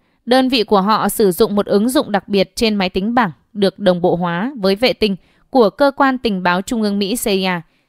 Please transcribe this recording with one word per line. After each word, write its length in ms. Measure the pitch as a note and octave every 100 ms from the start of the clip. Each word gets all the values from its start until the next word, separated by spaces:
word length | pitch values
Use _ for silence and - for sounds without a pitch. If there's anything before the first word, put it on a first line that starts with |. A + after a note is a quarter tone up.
| _ _ -
đơn 220 | C4 C4
vị 160 | B3+
của 160 | G3+ G#3
họ 280 | G3 G3 F#3
sử 240 | - G3+
dụng 220 | F3 A3
một 120 | G3+ G3
ứng 220 | G3+ A3+
dụng 240 | C#4 G#3+
đặc 160 | G3+ -
biệt 280 | G3+ F3+ -
trên 180 | A3
máy 140 | G#3 F#3
tính 260 | F#3+ G3+
bảng 160 | A#3+ G#3 - _
được 260 | G#3 G3 -
đồng 220 | G3+ F3+
bộ 160 | F3 E3+
hóa 360 | F3 E3+ A#3 C#4+
với 140 | F#3+
vệ 180 | G3 A#3+
tinh 240 | - G#3+ F#3+ _ _ _
của 200 | C4+ G#3
cơ 200 | - C#4 C4
quan 220 | C#4 B3+
tình 240 | A#3 F#3+
báo 200 | F3+ F3+
trung 200 | - A#3
ương 160 | G#3+ G3+
Mỹ 180 | G3 A#3
C 100 | -
I 180 | G3
A 180 | F#3 F3 - _